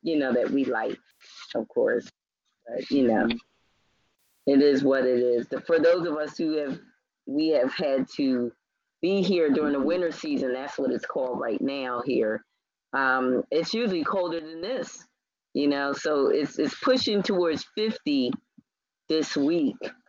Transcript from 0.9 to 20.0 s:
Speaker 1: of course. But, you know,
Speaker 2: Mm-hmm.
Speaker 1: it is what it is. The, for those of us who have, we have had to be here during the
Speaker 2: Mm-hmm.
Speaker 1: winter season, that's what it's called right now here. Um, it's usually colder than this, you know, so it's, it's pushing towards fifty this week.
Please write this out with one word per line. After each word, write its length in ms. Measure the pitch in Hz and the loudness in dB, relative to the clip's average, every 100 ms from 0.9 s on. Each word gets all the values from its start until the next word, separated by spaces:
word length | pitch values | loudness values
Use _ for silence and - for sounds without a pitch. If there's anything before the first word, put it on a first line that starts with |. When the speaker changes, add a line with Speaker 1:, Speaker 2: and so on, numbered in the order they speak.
| - _ _ - - - 117 | -6 _ _ -20 -20 -8 -6
Speaker 1:
of 120 | 113 | -4
course. 400 | 120 117 117 - - _ _ _ _ 117 | 0 0 0 -4 -14 _ _ _ _ -12
But, 220 | 120 - | -10 -2
you 160 | 143 120 | 2 4
know, 180 | 110 113 | 4 2
Speaker 2:
Mm-hmm. 120 | 117 - _ _ _ _ _ _ _ _ _ - | -2 -8 _ _ _ _ _ _ _ _ _ 2
Speaker 1:
it 140 | 139 | 6
is 220 | 147 135 | 6 4
what 220 | 139 135 127 | 4 2 2
it 140 | 123 | 2
is. 280 | 123 120 123 | 2 2 0
The, 140 | 127 | -6
for 180 | - 165 | 0 4
those 260 | 165 175 170 | 6 4 2
of 120 | 151 | -4
us 200 | 151 - | -6 -4
who 200 | 160 151 | -2 -2
have, 200 | 143 165 - _ _ _ - | -4 -8 -12 _ _ _ -8
we 220 | 143 160 | -2 2
have 240 | 151 135 | 2 0
had 340 | - 147 135 131 - | -2 -2 0 -2 -2
to 340 | 139 127 120 - _ _ _ _ | 0 0 -2 -6 _ _ _ _
be 200 | 175 196 | -2 2
here 280 | 180 175 156 | 2 2 2
during 220 | 139 151 | 2 0
the 60 | 143 | 0
Speaker 2:
Mm-hmm. 80 | 139 | 0
Speaker 1:
winter 240 | 180 170 | 0 -2
season, 420 | 147 160 139 127 | -4 -4 -2 -2
that's 240 | 127 143 - | -4 -6 -4
what 140 | 131 | -4
it's 140 | 123 - | -4 -4
called 340 | - 127 123 | -4 -4 -4
right 220 | 123 107 | -4 -4
now 400 | 139 139 127 120 139 | -4 -4 -6 -6 -2
here. 380 | 117 107 110 - _ _ _ _ | 0 0 -2 -8 _ _ _ _
Um, 520 | 131 131 131 127 127 - | -2 0 2 2 0 0
it's 240 | 151 170 | -2 0
usually 300 | 220 240 175 | -2 0 0
colder 360 | 143 190 175 165 | 0 -2 -2 -4
than 200 | 156 165 | -8 -10
this, 420 | 190 262 - - - _ _ _ _ | -6 -6 -8 -12 -20 _ _ _ _
you 140 | - 143 | 0 0
know, 260 | 139 143 | 0 -2
so 340 | 139 160 147 135 | -4 -2 2 2
it's, 320 | - 151 - | 2 0 -2
it's 160 | 185 - | -2 0
pushing 480 | - 254 - 202 | 0 2 2 0
towards 420 | 190 190 170 143 - - | 0 0 0 -2 -6 -4
fifty 560 | 220 - - 139 123 - _ _ _ _ _ _ - | -4 -4 -2 0 0 -4 _ _ _ _ _ _ -4
this 260 | 160 143 151 | -2 -2 0
week. 420 | 139 170 135 - - - | 0 2 0 -2 -10 -14